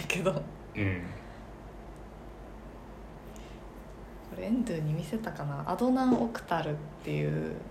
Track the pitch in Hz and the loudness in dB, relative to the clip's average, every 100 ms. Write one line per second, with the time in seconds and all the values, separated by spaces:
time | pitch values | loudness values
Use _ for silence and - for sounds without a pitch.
0 | - 175 180 - - - - - 101 87 | 2 4 4 2 0 -8 -6 0 2 2
1 | 90 - - - - - - - - - | -2 -8 -10 -12 -12 -12 -12 -12 -12 -12
2 | - - - - - - - - - - | -12 -12 -12 -12 -12 -12 -12 -12 -12 -12
3 | - - - - - - - - - - | -12 -12 -12 -12 -10 -12 -12 -12 -12 -12
4 | - - - 185 190 247 208 165 151 160 | -12 -12 -10 -4 2 4 4 2 2 2
5 | - 226 202 - 147 143 151 185 247 262 | 0 -2 -2 -2 -2 -2 0 4 6 8
6 | 254 240 233 - - 165 156 151 - - | 8 8 6 0 0 2 2 0 -4 -6
7 | 151 151 147 78 80 - - | 0 2 4 2 0 -2 -6